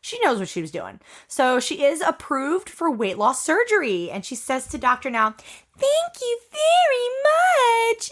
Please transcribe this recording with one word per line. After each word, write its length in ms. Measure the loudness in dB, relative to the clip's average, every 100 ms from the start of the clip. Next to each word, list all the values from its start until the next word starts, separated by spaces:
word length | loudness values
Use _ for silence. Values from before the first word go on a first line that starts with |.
She 180 | -12 -2
knows 180 | 0 0
what 100 | -2
she 120 | -6
was 100 | -8
doing. 300 | -8 -10 -14 _ -20 _
So 320 | 0 2 2
she 240 | -2 0
is 160 | 0 2
approved 680 | -2 -2 -2 -4 0 -2 -4
for 220 | -4 -2
weight 280 | 0 -2 0
loss 240 | 0 0
surgery, 680 | 0 0 2 2 0 -2 -4
and 140 | -8
she 100 | -10
says 320 | -12 -4 -6 -4
to 100 | -2
Doctor 320 | 0 0 -2
Now, 240 | -2 -2 -4 -20 -20 _ _
Thank 420 | 0 0 -2 -6
you 180 | -6 -6 -8
very 1400 | -2 4 4 4 2 -2 0 2 4 4 4 4 4 2
much 160 | 0 -4